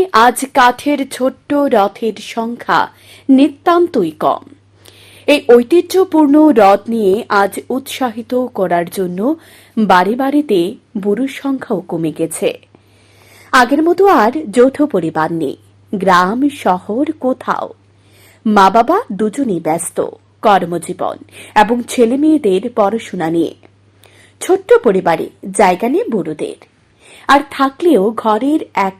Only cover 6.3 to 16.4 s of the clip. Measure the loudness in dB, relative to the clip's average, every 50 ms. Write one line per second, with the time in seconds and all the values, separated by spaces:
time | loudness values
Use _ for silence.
6.3 | 4 4 6 6 6 6 6 6 4 2 0 -4 -4 -2 0 0 0 0 -2 -2
7.3 | 0 0 0 0 -2 -8 -8 -6 -8 -8 -8 -10 -8 -6 -6 -6 -6 -8 -10 -6
8.3 | -4 -4 -4 -4 -4 -4 -2 0 0 -2 -2 -4 -6 -6 -6 -6 -4 -4 -4 -4
9.3 | -4 -4 _ -20 -20 -20 _ _ -4 -2 2 2 4 2 2 0 -2 -2 -2 0
10.3 | 0 -2 0 0 0 0 0 -2 -6 -12 _ _ -10 -6 -4 -2 -2 -2 -4 -6
11.3 | -6 -8 -6 -6 -6 -6 -4 -6 -6 -6 -6 -6 -6 -4 -4 -6 -4 -4 -8 -8
12.3 | -6 -4 -4 -4 -4 -6 _ _ _ _ _ _ _ _ _ _ _ _ _ _
13.3 | _ _ _ -2 0 0 2 2 2 0 2 0 2 4 4 4 4 4 2 2
14.3 | 0 -4 -8 -4 2 2 2 2 2 0 -2 0 0 -2 -4 -2 -2 -2 -2 -2
15.3 | -2 -4 -4 -6 -8 _ _ _ _ _ _ -10 -8 -2 0 2 4 4 2 0
16.3 | 0 -2